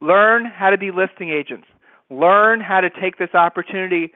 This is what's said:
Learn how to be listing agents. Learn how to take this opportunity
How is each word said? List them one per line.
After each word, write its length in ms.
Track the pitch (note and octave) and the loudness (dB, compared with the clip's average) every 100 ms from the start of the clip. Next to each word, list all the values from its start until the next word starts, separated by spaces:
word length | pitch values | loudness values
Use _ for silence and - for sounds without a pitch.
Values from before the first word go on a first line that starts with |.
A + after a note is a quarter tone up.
Learn 440 | D3+ F#3+ G#3+ A#3 A#3 | 2 4 4 2 -2
how 260 | F3+ F#3+ | -2 0
to 60 | G3 | 0
be 120 | G3 | -2
listing 380 | F3+ F#3+ - E3+ | -4 -4 -6 -8
agents. 380 | D3+ C#3+ A#2 _ _ _ _ _ | -6 -8 -14 _ _ _ _ _
Learn 480 | C3+ E3+ G3+ G#3+ A3+ | 0 2 4 4 0
how 220 | F#3 F#3+ | -2 -2
to 80 | F3+ | -2
take 280 | - F#3 - | -4 -8 -6
this 180 | F3 F3+ | -2 0
opportunity 800 | E3+ F3+ - F#3+ F#3 F3 E3 | 0 -2 -8 -8 -4 -4 -6